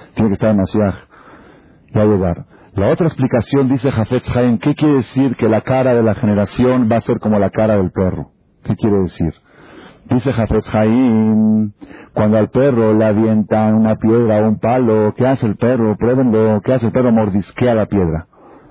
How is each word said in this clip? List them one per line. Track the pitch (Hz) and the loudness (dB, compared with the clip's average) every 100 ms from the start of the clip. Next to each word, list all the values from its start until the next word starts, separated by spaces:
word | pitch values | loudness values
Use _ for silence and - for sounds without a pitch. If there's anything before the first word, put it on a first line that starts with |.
| - | -10
tiene | - 107 | -4 -2
que | 98 | 0
estar | 110 | 0
el | 104 | 0
Mashiach, | 95 110 101 87 - - - - - - - _ _ 107 | 0 -2 -2 -4 -14 -20 -20 -20 -20 -20 -20 _ _ 0
ya | 107 | 2
llegar. | 101 92 85 - - - - | 2 0 -4 -10 -20 -10 -4
La | 101 | -2
otra | 165 165 | 0 -2
explicación, | - 135 123 - 139 131 | -2 -2 -2 0 0 0
dice | 135 135 | 0 -2
Jafetz | 117 107 123 - | -2 -2 -4 -2
Haim, | 120 123 113 | -2 0 0
¿qué | 147 147 | -2 0
quiere | 151 139 | 0 0
decir | 117 131 139 - | 0 -2 -2 0
que | 113 | 0
la | 107 | 0
cara | - 131 127 | 0 0 2
de | 120 | 2
la | 113 | 0
generación | 98 107 104 101 - 123 127 113 | 0 0 0 -2 0 0 2 0
va | 117 | 0
a | |
ser | - 120 | -2 -4
como | 110 107 | 0 0
la | 95 | 0
cara | - 110 104 | 0 0 0
del | 90 | 0
perro? | - 92 80 - _ _ _ | -2 -2 -4 -10 _ _ _
¿Qué | - 101 | -8 -4
quiere | 113 101 | 0 0
decir? | 92 - 80 - _ - - - - - - | -2 -4 -6 -6 _ -20 -20 -20 -20 -20 -4
Dice | 123 127 | -2 0
Jafetz | 117 107 110 - | -2 -2 -2 -2
Haim, | 110 110 117 131 110 110 107 107 110 107 - - - - | 0 2 2 2 2 2 2 2 0 -2 -8 -20 -20 -10
cuando | - 107 110 | -2 0 2
al | 104 | 0
perro | 123 139 120 110 | 0 2 2 2
le | 107 110 | 2 2
avientan | 104 110 107 104 110 107 | 2 0 0 0 0 0
una | 107 110 107 | 2 0 0
piedra | 113 117 117 107 110 | 0 2 2 2 0
o | |
un | 101 | 0
palo, | 113 127 120 110 107 - | -2 0 2 2 0 0
¿qué | 123 | -2
hace | 135 113 | 0 -2
el | 92 | -2
perro? | 120 127 113 101 | -2 0 0 0
Pruébenlo, | 110 131 127 110 110 107 | 0 0 2 2 2 0
¿qué | 110 | 0
hace | 127 113 | -2 0
el | |
perro? | 131 123 | 0 2
Mordisquea | 113 107 98 - - 123 | 2 0 -2 -6 -2 0
la | 113 101 | 0 0
piedra. | 104 85 78 - _ - - - | -2 -2 -4 -8 _ -20 -20 -20